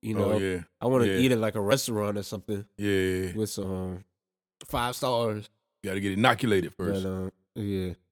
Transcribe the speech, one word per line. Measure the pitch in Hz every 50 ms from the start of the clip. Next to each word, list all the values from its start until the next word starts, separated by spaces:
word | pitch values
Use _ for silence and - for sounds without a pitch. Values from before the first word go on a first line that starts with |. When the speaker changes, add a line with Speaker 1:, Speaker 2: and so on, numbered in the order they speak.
Speaker 1:
you | - 110 110 104
Speaker 2:
Oh, | 101 98
Speaker 1:
know? | 107 107
Speaker 2:
yeah. | 98 95 92 90 85 _ _ _
Speaker 1:
I | - 120
wanna | 131 131 120
Speaker 2:
Yeah. | 104 95 95
Speaker 1:
eat | 127 131
at, | 127 113
like, | 110 110 -
a | 110
restaurant | 101 101 123 135 - - 117 107 104 104 101 104
or | 98
something | - - 104 - - 107 98 104 _ _ -
Speaker 2:
Yeah, | 104 104
yeah, | 98 95 95 92 92 92 92 92
yeah. | 90
Speaker 1:
with | 104 110 101
some, | - - 98 95
um, | 95 92 92 92 92 90 98 _ _ _ _ _ _ _ _ _ _ _ -
five | - - 131 120 120 123
stars. | - - 131 123 117 117 113 107 107 104 - _ _ _ _ _ _ -
Speaker 2:
Gotta | 98 95 98
get | 98 101 95
inoculated | 98 113 127 120 - - 120 104 95 85 76 -
first. | _ 92 85 82 95 95
Speaker 1:
But, | 95
uh, | 92 95 95 95 - _ _ _ _
yeah. | - 104 101 98 95 92 90 87 _ _ _